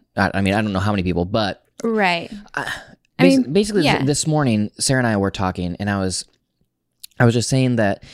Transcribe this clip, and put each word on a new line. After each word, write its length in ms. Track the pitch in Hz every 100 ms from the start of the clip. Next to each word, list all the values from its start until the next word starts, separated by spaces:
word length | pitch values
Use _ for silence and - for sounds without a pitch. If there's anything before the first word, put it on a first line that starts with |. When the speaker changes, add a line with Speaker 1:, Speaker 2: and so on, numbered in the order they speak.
| _ -
Speaker 1:
I, 140 | 98
I 60 | 95
mean, 120 | 98
I 80 | 101
don't 100 | 107
know 60 | 95
how 140 | 101
many 100 | 104
people, 220 | 90 85
but 400 | 90 110 101 - _ -
Speaker 2:
Right. 480 | 233 220 190 170 165 202 -
Speaker 1:
I, 180 | - - - - - _ -
Speaker 2:
I 60 |
Speaker 1:
basi-, 40 | 269 269
Speaker 2:
mean, 100 | 247
Speaker 1:
basically 300 | 175 214 208
th-, 160 | 196 -
Speaker 2:
yeah. 60 |
Speaker 1:
this 240 | 135 143 156
morning, 420 | 151 135 107 104 -
Sarah 220 | - 131
and 80 | 120
I 80 | 104
were 160 | 98
talking, 420 | - 92 92 90 87
and 100 | 104
I 80 | 101
was, 260 | 95 92 - _ _ _ _ _ _ _ - -
I 60 |
was 100 | 120
just 140 | 117 104
saying 260 | 131 127 117
that, 280 | 104 - -